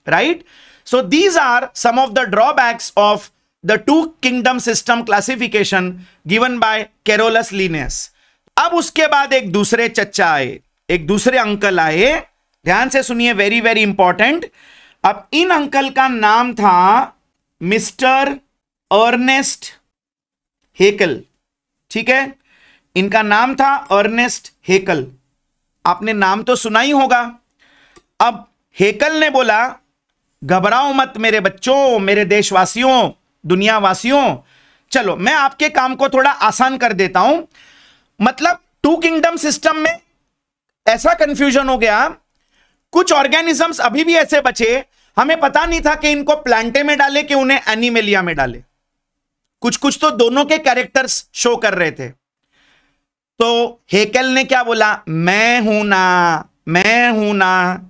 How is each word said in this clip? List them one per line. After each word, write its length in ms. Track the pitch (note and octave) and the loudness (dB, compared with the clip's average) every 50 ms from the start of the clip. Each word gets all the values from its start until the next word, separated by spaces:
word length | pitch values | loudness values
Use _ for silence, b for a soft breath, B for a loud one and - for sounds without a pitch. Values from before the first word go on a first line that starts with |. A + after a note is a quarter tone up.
| _ D3 | _ 0
राइट? 360 | D#3 F3+ A#3+ D#4+ F4 E4+ b b b b b b b b b | 0 2 2 0 -2 -4 b b b b b b b b b
So 160 | - B3 B3+ | -2 -2 -2
these 340 | B3+ F3 C4+ D#4+ G4 G4 E4+ | 0 0 2 2 2 2 2
are 260 | E4 C#4+ B3+ A#3+ B3 C4 - - | 2 2 2 0 0 -2 -4 -4
some 220 | - - A#3+ A#3 B3+ | -2 -2 0 2 0
of 100 | C4+ B3 | 0 0
the 160 | G3+ C4+ B3+ | 0 -2 -2
drawbacks 680 | G3 G3 G#3 A#3 C#4+ D4 C4+ B3 A#3 A3+ - - - - G3+ | 0 0 2 2 2 2 2 0 0 -2 -4 -8 -4 0 2
of 220 | G#3 G#3 G#3 G#3 - - _ _ _ _ _ _ - | 2 2 2 -2 -4 -12 _ _ _ _ _ _ -2
the 120 | F3 A3 G#3+ G#3+ C#4 | -2 -2 0 2 2
two 180 | D4 E4 D#4+ D#4+ - _ - | 2 2 0 -2 -6 _ -4
kingdom 360 | B3+ B3 B3 A3+ B3+ B3+ B3 - A#3 | -2 -2 0 0 0 -2 0 -2 -2
system 340 | A3 - - A#3+ A#3 A#3 A#3 | -2 -2 0 0 -2 -2 0
classification 880 | A3+ G3+ G3+ G3 - C4 A3 B3 A3+ A3 G#3+ G3 - G3 F#3+ F3+ F3+ F3+ F3+ B B B B B D3+ | 0 0 0 0 -2 -4 -4 -4 -2 -2 -2 -2 0 -2 -2 -2 -4 -8 -12 B B B B B -2
given 280 | G3 A3+ B3 B3+ B3 A#3 | 0 0 0 0 0 -2
by 260 | A3+ A3 A3 G#3+ G#3 - _ _ - G#3+ | -2 -2 -2 -4 -6 -10 _ _ -4 -2
Carolus 440 | G#3 G#3 A3 A3+ A3 A3+ A3+ - | 0 0 2 0 0 0 -2 -2
Linnaeus। 580 | F#3 G3 F#3+ F3 D#3+ D3+ C3 - - - - - _ _ _ _ _ _ _ _ _ - | -4 -4 -4 -2 -4 -6 -6 -8 -8 -10 -12 -14 _ _ _ _ _ _ _ _ _ -2
अब 160 | D4+ E4+ F4 | -2 0 0
उसके 320 | E4+ E4+ - - D#4+ D#4 | -2 -2 -2 0 0 0
बाद 260 | D4+ D4 C#4 C#4 - | 2 0 0 0 0
एक 200 | C4+ C4 A3 F#3 | -2 -2 -2 -2
दूसरे 360 | F3+ G#3 G3+ G3+ A#3 A3+ A#3 A3+ | -2 -2 0 0 0 0 -2 -2
चच्चा 420 | A#3 - G3+ G3+ - - F#3 E3+ | -2 -4 -4 -4 -2 -2 0 0
आए, 280 | D#3 C#3+ C3 A#2+ G2+ - - _ _ _ _ - | 0 -2 -2 -6 -8 -12 -18 _ _ _ _ -4
एक 160 | F3 F3 D3+ | -4 -4 -2
दूसरे 320 | D3+ G#3 G3+ - B3 C4 B3+ | -2 -2 0 0 2 0 0
अंकल 420 | A3+ G#3+ G#3 G3+ G#3 G3+ F#3+ E3+ | 0 -2 -2 -2 -2 -2 0 0
आए, 400 | D#3+ D#3 D#3 F3 G#3+ C#4 D#4 - - - _ _ _ _ _ _ - | 0 0 0 2 2 0 0 -2 -6 -12 _ _ _ _ _ _ -2
ध्यान 240 | D#3 F#3 G#3+ C4+ - | -2 0 0 0 0
से 140 | C4 C4+ | 0 -2
सुनिए, 320 | B3+ A#3+ A#3+ A#3 A#3+ A#3+ A#3 | -2 -2 -2 0 0 0 0
very, 280 | F#3+ G3+ G3+ G#3+ A#3 | 0 0 0 0 0
very 240 | A3 A#3 A3+ A3 G#3+ | 0 0 0 0 0
important। 580 | G3+ G3+ G3 F#3 F3+ F3 F3+ G#3+ B3+ D#4 F4 - b b b b b b b b b b b - | 0 0 2 2 2 2 2 0 0 0 -2 -6 b b b b b b b b b b b -2
अब 240 | F#3+ G3+ G3+ - _ | -2 -2 -4 -8 _
इन 180 | - D#4 F4+ F#4 | -2 0 0 2
अंकल 400 | F4 D4+ C#4+ - C4+ C#4 C4+ C4+ | 0 0 -2 -2 -2 -2 -2 -2
का 180 | C4+ C4 C4 C4 | 0 0 0 0
नाम 460 | B3+ A3+ G#3+ G#3 G#3+ A#3 B3 B3 A3+ | 0 0 2 2 2 2 2 0 -2
था 600 | G#3 G3+ G3+ F3+ F3 F3+ G3 G#3+ A#3+ - - - _ _ _ _ _ _ _ _ _ | 0 2 4 4 4 4 4 4 2 0 -2 -8 _ _ _ _ _ _ _ _ _
मिस्टर 760 | D#3+ F3+ G#3+ A3+ A3 - - - C4 C4 C4+ C4+ C#4 C#4 C#4 C#4 - _ _ _ _ _ _ _ _ - | -4 -2 0 0 -2 -4 -2 0 2 2 2 2 0 -2 -4 -8 -12 _ _ _ _ _ _ _ _ 0
अर्नेस्ट 840 | F#3+ G#3 A3+ A#3+ A#3+ A#3+ B3+ C4 C4 C#4 C4 - - - - - - _ _ _ _ _ _ _ _ _ _ _ _ _ _ _ _ _ _ _ _ - | 2 2 2 2 2 0 0 0 0 0 0 -2 -4 -6 -10 -18 -20 _ _ _ _ _ _ _ _ _ _ _ _ _ _ _ _ _ _ _ _ 2
हेकल। 400 | F#3 G#3 G3+ G3+ G3 E3 B2 G2+ - _ _ _ _ _ _ _ _ _ _ _ _ - | 2 2 4 2 0 -2 -2 -6 -10 _ _ _ _ _ _ _ _ _ _ _ _ -10
ठीक 180 | - A3 - A#3+ | -8 -4 -2 0
है, 260 | B3+ C4 C4+ C4+ - b b b b b b b b b b _ - | 0 0 -2 -4 -10 b b b b b b b b b b _ -4
इनका 260 | F#3 F#3+ G3+ G3 A3 | -2 0 0 0 0
नाम 320 | G#3+ G#3 G#3 G#3+ A#3+ C4 C4 | 2 2 2 2 2 0 0
था 200 | - C4+ C4+ C#4 | 0 0 0 0
अर्नेस्ट 800 | - - - G3 G3+ G#3 G#3+ A3+ A#3 A#3+ B3 - - - - _ _ _ - | -2 -2 0 0 2 2 0 0 -2 -2 -2 -4 -8 -10 -16 _ _ _ 0
हेकल, 380 | F#3 G3 F#3+ F#3+ E3+ D3 B2 - - _ _ _ _ _ _ _ _ _ _ _ _ _ - | 0 0 0 -2 -4 -4 -6 -8 -14 _ _ _ _ _ _ _ _ _ _ _ _ _ -2
आपने 260 | E3+ F3+ - G3+ A3 | -2 -2 -2 -4 -4
नाम 300 | A3 G3+ F#3+ F#3 G3 G#3+ | -2 0 0 0 0 -2
तो 140 | A3 - B3 | -2 -2 0
सुना 240 | B3 - A3+ G#3+ A3+ | 0 0 0 0 0
ही 100 | B3+ C#4+ | 0 2
होगा। 480 | D4 C#4 C4+ A#3+ B3 A#3+ A#3+ A#3 A#3 - _ _ _ b b b b b b b b b b _ _ - | 2 0 2 2 2 0 0 -4 -12 -20 _ _ _ b b b b b b b b b b _ _ 0
अब 320 | G#3 A#3+ A3 G3+ G3+ _ _ _ _ _ _ - | 0 0 0 -4 -12 _ _ _ _ _ _ 0
हेकल 360 | F#3+ G#3 G#3 G#3 C#4+ D#4 D#4+ | 0 0 2 0 0 0 0
ने 140 | D#4 D#4 D4+ | 0 0 0
बोला, 440 | C4+ C4 B3+ A3 G#3 A3 A#3+ C4 B3+ - _ _ _ _ _ _ _ _ _ _ _ _ D3 | 2 2 2 2 0 0 -2 -4 -6 -12 _ _ _ _ _ _ _ _ _ _ _ _ -2
"घबराओ 480 | C#3 F3+ F#3 F3+ G#3 A3+ B3+ C#4+ C#4+ | 0 0 2 2 2 2 2 0 0
मत 200 | C4+ C4+ C4 C4 C4 | 0 0 -2 -2 -4
मेरे 240 | G#3+ A3 A3+ G#3+ G#3+ | -2 0 0 0 0
बच्चों, 580 | F#3 G3 F#3+ - - B3 C4+ C#4 C#4 C4 A#3 G#3 | 0 -2 -4 -4 -2 0 2 2 2 2 2 0
मेरे 260 | G3 G3 G#3 G#3 G#3 | 0 0 0 0 2
देशवासियों, 880 | F3 G#3 G#3+ G3+ - G3 F#3 F#3 F3+ - A#3 B3+ C4 C4 B3 G3+ D3+ - _ _ _ _ _ - | 2 2 0 2 2 2 2 2 2 0 0 2 2 2 2 2 0 -4 _ _ _ _ _ -4
दुनियावासियों, 880 | D3 F3+ F#3 G3+ A3 A3 G#3+ G3 F#3 F#3 - - A#3+ C#4 C#4+ C4+ G#3 C#3 B2 b b b b b b b b b b | -2 0 2 2 2 2 2 2 0 0 0 0 0 2 2 2 0 -2 -4 b b b b b b b b b b
चलो 260 | - C4 A3+ F#3 B3 | -2 -2 0 -2 -2
मैं 160 | G3+ F3+ B3+ | -4 -4 -2
आपके 360 | D#4 D4+ C#4 C4+ - - D4 D4+ | -2 0 -2 -2 -2 -2 -4 -2
काम 260 | D4+ - B3+ C4 B3+ | 0 -2 -2 -2 -2
को 140 | B3 C4+ C4+ | -2 -2 0
थोड़ा 220 | C4+ C4 C4 C#4+ | 0 0 0 0
आसान 460 | C4+ - - G#3+ - - B3+ C4 C4+ | 0 0 0 0 0 0 0 0 0
कर 160 | B3+ B3 A#3 | -2 -2 -2
देता 280 | G#3 F3+ F#3+ F3+ - F3+ | 0 -2 -2 0 0 2
हूं।" 220 | G3 B3+ D4+ E4+ E4 b b b b b b b b b b b b b b - | 2 2 0 -2 -4 b b b b b b b b b b b b b b -2
मतलब 400 | G#3 B3 C4 - D4+ F4 F4 - _ _ _ _ | -2 -2 0 0 -2 -2 -2 -4 _ _ _ _
टू 140 | - C#4+ E4 | 0 0 0
किंगडम 400 | E4 E4 E4 E4 D#4 D#4+ E4 E4+ | 0 0 -2 0 0 0 0 0
सिस्टम 400 | D#4+ D4 D4+ - - - D#4+ D#4 | -2 -2 -2 -2 -2 -2 -2 -2
में 220 | D#4 D#4 D#4+ E4+ E4+ _ _ _ _ _ _ _ _ _ _ _ _ _ _ _ _ _ | 0 -2 -4 -4 -6 _ _ _ _ _ _ _ _ _ _ _ _ _ _ _ _ _
ऐसा 280 | A3 A3+ A#3 - D#4+ E4+ | 0 0 2 2 0 2
कन्फ्यूजन 540 | - D#4 D4 C#4 F#3+ C#4+ C#4+ A#3+ C#4 C4+ C4 | 2 0 -2 0 0 0 2 2 2 0 0
हो 100 | C4 A3 | 0 0
गया, 360 | A#3 A3 G#3 A3 C4+ E4 D#4+ - _ _ _ _ _ _ _ _ _ _ _ _ _ _ | 0 2 2 2 0 -2 -4 -10 _ _ _ _ _ _ _ _ _ _ _ _ _ _
कुछ 200 | - E4+ F#4 F4+ | 0 0 2 2
ऑर्गेनिजम्स 680 | D#4+ C#4+ C#4 C4 C#4 D#4+ E4 E4 D4+ B3 E4 E4+ E4 - | 2 2 2 2 0 0 0 0 0 0 0 -2 -2 -2
अभी 240 | - A#3+ G#3+ C#4+ D#4+ | -2 -2 -2 0 0
भी 100 | E4 E4+ | 2 2
ऐसे 260 | D#4+ C#4+ - D#4 D4 | 2 2 2 0 0
बचे, 440 | C#4+ B3+ - - A3 A3+ A#3+ C4+ C4 _ _ _ _ _ _ | 0 -2 -2 -2 -2 -2 -2 -2 -6 _ _ _ _ _ _
हमें 240 | G#3 B3 D4 D#4+ D#4+ | -2 0 0 0 0
पता 260 | D4 C#4 C#4 D4 E4 | 0 0 2 0 0
नहीं 140 | E4+ E4+ E4 | 0 -2 -2
था 140 | - D4 D4+ | 0 -2 -2
कि 160 | D4+ D4 D4+ | 0 0 -2
इनको 260 | D4 C#4+ C#4+ D4 D4 | -2 0 0 -2 -2
प्लांटे 460 | D4+ D4 B3+ A3+ A3 A3+ A#3 A3+ C#4 | 0 0 0 0 0 0 0 -2 0
में 160 | C#4+ D4 D4 C#4+ | 0 0 2 2
डाले 240 | C#4 C#4 C#4 D4 | 2 2 4 2
कि 120 | D4 D4 C#4+ | 2 4 2
उन्हें 260 | C4+ C4 B3+ C#4 C4 - - | 2 2 2 0 0 0 -2
एनिमेलिया 540 | A3 A3 A#3+ A#3+ A#3 A3+ G#3+ G#3 G3+ F#3+ | -2 0 0 0 0 0 0 2 0 0
में 140 | F#3 F3 D#3+ | 0 0 -2
डाले। 260 | D3 C3 B2 A#2 A#2+ - _ _ _ _ _ _ _ _ _ _ _ _ _ _ _ _ _ _ _ | -2 -2 -4 -4 -10 -18 _ _ _ _ _ _ _ _ _ _ _ _ _ _ _ _ _ _ _
कुछ 160 | - A#3+ A#3+ | -4 -4 -2
कुछ 220 | - - C#4 - - | -2 -2 -2 -2 0
तो 100 | D#4 D4+ | -2 0
दोनों 340 | A#3+ G#3+ A#3+ A#3 B3 C#4 D4 | 0 2 0 2 0 0 0
के 140 | C#4+ D#4 D#4 | 0 -2 0
कैरेक्टर्स 720 | D#4 C4+ B3 B3 B3+ - - C4+ B3+ B3+ - - - _ - | 0 0 0 0 -4 -4 -4 -4 -2 -2 -4 -6 -8 _ -6
शो 220 | - - A#3+ A#3 | -4 -2 -2 0
कर 180 | A#3+ A3+ G#3 F#3+ | 0 -2 -2 -2
रहे 160 | F3+ E3+ D#3 | -2 -4 -4
थे। 180 | C3+ - C3 B2 - _ _ _ _ _ _ _ _ _ _ _ _ _ _ _ _ _ _ _ _ _ _ _ _ - | -6 -8 -12 -14 -16 _ _ _ _ _ _ _ _ _ _ _ _ _ _ _ _ _ _ _ _ _ _ _ _ -2
तो 400 | A3+ A#3 A#3 A#3 A#3+ - - _ _ - | -2 0 0 0 -2 -4 -6 _ _ -2
हेकल 340 | F3+ G3+ G#3+ G#3 G#3 B3+ C4 | -2 0 0 0 0 -2 -2
ने 180 | C4 B3+ C4 C4 | 0 0 -2 0
क्या 180 | - C4 B3+ | 0 0 0
बोला? 400 | B3 A#3 A#3 A3 G#3+ G#3+ G#3 - - - | 0 0 0 0 0 0 0 -4 -6 -6
"मैं 520 | D#3+ D#3+ E3+ F3+ G3 G#3 A3+ A#3+ A#3+ B3 | -6 -2 0 0 2 2 2 2 0 0
हूं 240 | G#3+ A3 G#3+ G#3+ G#3 | 0 0 0 0 0
ना, 600 | G#3 G3 F#3 F#3 F#3 F3+ F3+ F3 E3+ D#3+ D3+ - - _ _ _ D#3+ | 0 0 2 2 2 2 2 2 2 0 -2 -6 -10 _ _ _ -2
मैं 420 | E3 F3+ F#3+ G#3+ A3+ A#3+ A#3+ A#3+ | -2 0 2 2 2 2 2 0
हूं 240 | A3+ G#3+ G#3 G#3 G#3 | 0 0 0 0 0
ना।" 480 | G3 F#3+ F#3 F#3 F#3 F3+ F#3 F3+ F#3+ F#3 | 0 2 2 2 2 0 -2 -4 -6 -10